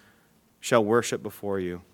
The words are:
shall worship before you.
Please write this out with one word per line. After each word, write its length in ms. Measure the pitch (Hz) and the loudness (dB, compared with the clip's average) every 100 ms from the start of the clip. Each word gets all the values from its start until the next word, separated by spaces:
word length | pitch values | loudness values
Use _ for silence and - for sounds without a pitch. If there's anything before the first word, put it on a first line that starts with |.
| _ _ _ _ _ _ | _ _ _ _ _ _
shall 200 | - 123 | 2 4
worship 400 | 104 117 110 120 | 4 2 0 -4
before 380 | 104 - 104 98 | -8 -10 -6 -4
you. 220 | 90 87 87 | -4 -8 -14